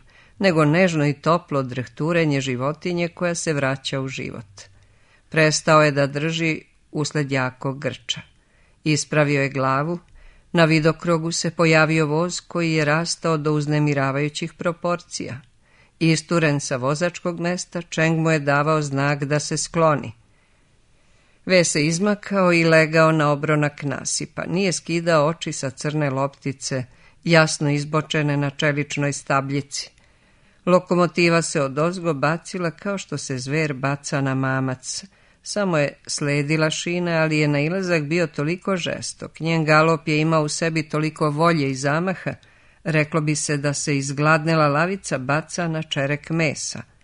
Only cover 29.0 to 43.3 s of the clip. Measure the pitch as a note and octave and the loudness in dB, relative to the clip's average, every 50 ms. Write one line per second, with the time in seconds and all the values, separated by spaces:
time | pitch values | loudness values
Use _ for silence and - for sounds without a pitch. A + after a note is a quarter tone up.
29 | C#3+ C#3+ C3+ - - - C#3+ C#3 C3+ C3+ C#3 C#3+ - - - - - - _ _ | -2 -2 -4 -4 -4 -2 -2 -2 -2 -2 -4 -4 -6 -6 -8 -10 -10 -12 _ _
30 | _ _ _ _ _ _ _ _ _ _ _ _ - F3+ F3+ F3 F3+ - F3+ F3 | _ _ _ _ _ _ _ _ _ _ _ _ 0 4 4 4 4 2 2 2
31 | F3 D#3+ - F3+ E3+ E3+ E3 E3 D#3+ - - D#3+ C#3 C3 C3 D3 D#3 F3 F#3 F#3 | 2 2 2 2 4 4 4 2 0 0 -2 -2 -2 0 0 0 -2 -2 -2 -2
32 | E3+ E3+ D3 C3+ C#3+ D3 E3 E3 - - - F#3 F3 D#3+ - - - G3+ G3+ F#3+ | -2 -2 -2 0 0 -2 -2 -4 -6 -10 -8 -6 -6 -6 -6 -6 -6 -6 -6 -6
33 | - - D3+ C#3+ - - C3+ B2 B2 C3+ C#3+ D#3+ D#3 D3 C3+ B2+ C#3 C#3 C#3+ - | -8 -8 -10 -8 -6 -6 -8 -6 -6 -4 -2 -2 -2 -2 -2 -4 -4 -4 -4 -4
34 | - - D#3 C#3 C#3 C3+ C3 C3+ C3+ C3 C3 C3 C3 C3 B2+ - - - - - | -6 -4 -4 -2 -2 0 0 0 0 0 0 -2 -2 -2 -4 -6 -8 -10 -12 -12
35 | - - _ _ _ _ _ _ - - - G#3+ G3+ F#3 E3 D3+ C#3+ - - - | -12 -16 _ _ _ _ _ _ -12 -8 -4 -2 0 0 2 2 0 0 -4 -8
36 | - - - - D3+ C#3+ C#3+ D3 C#3+ C#3+ D#3+ D#3 D#3 D#3 - - - F3+ F3 F3+ | -12 -8 -6 -4 -2 0 0 0 0 0 0 0 0 0 -2 -4 -4 -4 -4 -2
37 | F3 E3+ E3+ D#3+ D#3+ D#3 D#3 D3+ D3+ D3 D3 C#3+ D3 D#3+ F3+ G3 F#3+ F3+ F3 D#3+ | -2 0 0 0 0 2 2 2 2 2 2 2 0 0 -2 -2 -2 0 0 0
38 | D3 C#3+ E3 F3+ E3 D3+ - - C#3+ D#3 F3+ F#3 - G3+ F#3+ E3+ D#3 - - - | 0 0 0 0 0 -2 -2 -4 -4 -4 -4 -4 -4 -4 -4 -2 -4 -6 -6 -6
39 | - - - - - - - - D#3 E3 E3 D#3+ D3+ D3+ D3+ D#3 D#3+ E3 D#3+ D3+ | -8 -10 -12 -12 -14 -14 -10 -6 -2 0 0 2 2 4 4 4 4 4 2 0
40 | - E3 D3+ D3+ D#3 E3 D#3+ D#3 D3+ D3+ - - E3+ E3 D#3+ D#3+ D3 - - D3+ | 0 0 0 2 2 2 2 2 0 0 -2 -2 -2 -2 -2 -2 -4 -2 -2 -2
41 | D#3 D#3 D#3 - D#3+ D3+ D3 D3 E3 E3+ E3+ D3+ C#3 C3+ C3 C3 C#3 C#3 D3 E3 | -2 -2 -2 0 0 0 2 2 2 2 2 2 0 0 -2 -2 -2 0 0 0
42 | F3+ F#3+ E3+ - - C#3+ - - _ - _ _ _ _ _ _ - E3 D#3 D#3 | -2 -2 -4 -6 -6 -10 -10 -10 _ -20 _ _ _ _ _ _ -4 0 0 0
43 | D3 D#3 F3 D#3+ D3+ D3+ | 0 0 0 0 0 0